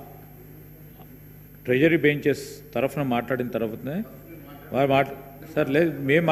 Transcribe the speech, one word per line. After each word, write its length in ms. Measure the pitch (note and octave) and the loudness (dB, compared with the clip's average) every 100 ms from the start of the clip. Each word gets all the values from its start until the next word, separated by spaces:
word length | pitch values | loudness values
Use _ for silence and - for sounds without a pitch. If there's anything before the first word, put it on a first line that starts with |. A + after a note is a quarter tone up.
| - - - - - - - - - - - - - - - - - | -16 -20 -20 -20 -20 -20 -20 -20 -20 -20 -20 -20 -20 -20 -20 -10 0
ట్రెజరీ 340 | B2+ D#3+ D#3+ D3 | 4 4 6 4
బెంచెస్ 400 | D3 D3 C3 - - - A#2 | 2 0 -2 -4 -16 -8 -2
తరఫున 280 | C3+ - C3+ A#2+ | -2 -2 -2 -2
మాట్లాడిన 340 | A#2 B2+ B2 A2 | 0 -4 -2 -4
తర్వాతనే 400 | A2 A2 C3+ E3+ A3+ - - - - - - A#2+ | -4 -6 -8 -8 -8 -14 -18 -18 -18 -18 -4 0
వారు 140 | C#3 C3+ | 4 4
మాట్లా-, 240 | C#3 - - - - - | 2 -4 -16 -18 -6 -2
సార్, 140 | C3+ C#3+ | 2 2
లేదు, 160 | E3+ C#3 C#3 | 2 0 2
మేము 140 | D#3 E3 | 4 6